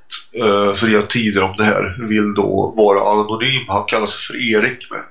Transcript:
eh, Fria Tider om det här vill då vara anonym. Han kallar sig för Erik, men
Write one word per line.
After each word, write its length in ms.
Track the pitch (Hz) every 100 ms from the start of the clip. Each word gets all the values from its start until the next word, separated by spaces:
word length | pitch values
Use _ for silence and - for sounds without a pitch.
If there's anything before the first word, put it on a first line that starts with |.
| - - -
eh, 400 | 87 110 101 101
Fria 280 | 98 113 107
Tider 420 | 101 123 107 95
om 120 | 95 101
det 60 |
här 440 | 107 98 95 92 110
vill 240 | 107 104
då 400 | 101 98 98 98 110
vara 340 | 104 98 101
anonym. 560 | 104 104 110 131 131 98
Han 180 | 101 -
kallar 200 | 113 104
sig 140 | -
för 340 | - 120 120
Erik, 340 | 107 120 123 -
men 100 | - -